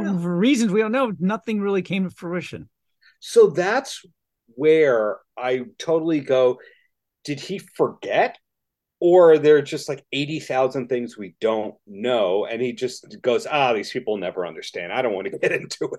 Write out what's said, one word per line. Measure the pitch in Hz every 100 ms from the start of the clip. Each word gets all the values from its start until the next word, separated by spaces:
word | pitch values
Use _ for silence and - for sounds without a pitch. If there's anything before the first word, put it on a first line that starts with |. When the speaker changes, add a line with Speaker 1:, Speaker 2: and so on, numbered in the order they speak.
Speaker 1:
Yeah. | 202 180
Speaker 2:
reasons | 175 175 240 262 226
we | 208
don't | 220
know, | 254 240 147
nothing | 185 214 - 214
really | 202 196
came | 180 196
to | 180
fruition. | - 175 175 - - - _ _ _ _ _
Speaker 1:
So | - 233 202
that's | 151 185 254 269 - - _ _ _ _
where | 123 151 160 143 117 107 113 _ -
I | 127 127 117 -
totally | - 160 165 156
go, | 135 131 123 127 - _ _ _ _ _
"Did | - 139
he | - 190
forget?" | - - 123 - 98 135 233 - _ _ _ _ _ _
Or | 175 180 165
are | 156
there | 147 151
just, | 139 151 -
like, | - _
eighty | 139 147 156
thousand | - 131 131 135 123
things | 123 117 -
we | 95 -
don't | 110 110 107 - -
know? | 98 120 120 92 101 104
And | 113
he | 127
just | 110 123 - - 104
goes, | 123 117 -
"Ah, | 151 127
these | 113 -
people | 127 113 104
never | 90 92 85
understand. | 80 - 98 87
I | 117
don't | 123
wanna | 98 98
<laughs> | -
get | 165
into | 127 - - -